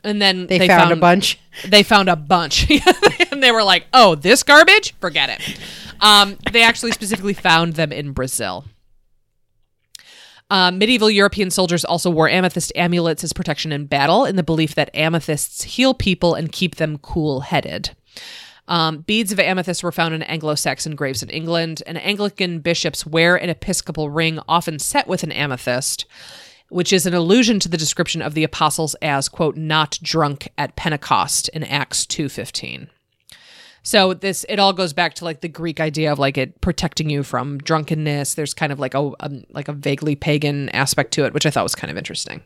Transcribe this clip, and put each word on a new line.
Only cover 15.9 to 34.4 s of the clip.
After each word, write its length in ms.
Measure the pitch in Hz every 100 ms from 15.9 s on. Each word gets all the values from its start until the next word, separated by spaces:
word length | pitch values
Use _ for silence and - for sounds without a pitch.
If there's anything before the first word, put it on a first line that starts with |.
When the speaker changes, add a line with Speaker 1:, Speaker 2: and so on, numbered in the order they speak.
Speaker 1:
people 400 | 254 196 180 175
and 180 | 160 160
keep 220 | - 180 -
them 220 | 156 147
cool-headed. 920 | - 175 151 131 135 156 - 82 - _ _ - - - - _ -
Um, 300 | 170 160 151
beads 320 | 165 214 202
of 80 | 196
amethyst 420 | 170 185 180 175
were 100 | 175
found 220 | 175 165
in 80 | 160
Anglo-Saxon 720 | - 160 151 147 151 131 160
graves 280 | 147 139 135
in 80 | 123
England, 520 | - 165 170 165 160 -
and 100 | 165
Anglican 600 | - 202 208 - 185 170
bishops 460 | 156 165 165 - 160
wear 280 | 160 170 180
an 120 | 175
episcopal 640 | 160 - 180 - 156 147
ring 300 | 151 160 156 -
often 320 | 170 170 151
set 300 | - 285 -
with 140 | 180
an 100 | 156
amethyst, 720 | - 143 127 - 123 - - - - - - - _ _
which 240 | 175 175
is 140 | 190 185
an 80 |
allusion 440 | 175 165 226 233 208
to 80 | 170
the 100 | 170
description 420 | 156 - 170 165
of 140 | 147
the 100 | 156
apostles 500 | 156 - 156 - 156 -
as, 340 | 156 139 -
quote, 260 | - 156 156
"not 420 | 156 156 151 -
drunk 460 | 165 160 147 143 - -
at 180 | 147 -
Pentecost" 720 | 165 151 - 104 147 - -
in 160 | 160
Acts 400 | 151 143 131 -
two 240 | - - 143
fifteen. 600 | - - - - - - _ _ _ _ - - - - _
So 300 | - 214 190
this, 320 | 180 196 180